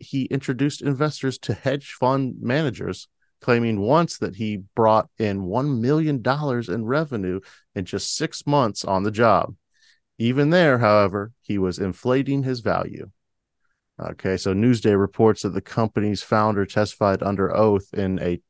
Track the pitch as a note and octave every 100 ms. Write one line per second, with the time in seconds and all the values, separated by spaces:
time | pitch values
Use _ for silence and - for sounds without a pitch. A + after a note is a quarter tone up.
0 | - C#3 B2+ C#3 C#3 B2+ C#3+ - C#3+ C3
1 | D3+ - C3+ - - A2 C3 C#3+ - -
2 | B2+ C3+ C3 - A2+ C#3 D3+ G#2 F#2+ F#2
3 | - _ _ _ - A#2+ A#2 G#2+ G#2 D#3
4 | E3 - G2 F#2 A2 G#2 F#2+ - A2 G#2+
5 | - - G#2+ G2 F2+ A2+ D3 B2 A#2+ D3+
6 | D#3 C#3 G#2 C#3+ D3 A#2+ A2+ G#2+ A2 C#3+
7 | D#3 A#2+ F#2 F#2 - - _ G#2 F#2 G2
8 | - - D#3+ - - D3 A#2 G2 G2 F#2+
9 | G2+ G2+ A#2 F#2 - - _ _ _ _
10 | _ - A#2 C3 D3 F3+ D#3+ B2 A2 G#2
11 | G2+ G2+ G#2+ - - G2+ F#2 E2+ F#2+ -
12 | A#2+ C3 C3+ C#3 C3 B2+ G#2 F#2 - D2
13 | F#2+ _ _ _ _ _ _ _ _ -
14 | - E2+ G2+ F#2 G2+ F#2+ A#2+ A#2 A2 G2
15 | G2 - A2+ G2+ G2+ F2 - - A2 -
16 | G#2 G2 - A2 G#2+ G2+ F#2+ - G#2 -
17 | G2+ F#2+ F#2+ G2 F#2+ - A2 G2+ - -
18 | F#2+ F#2 F2 F2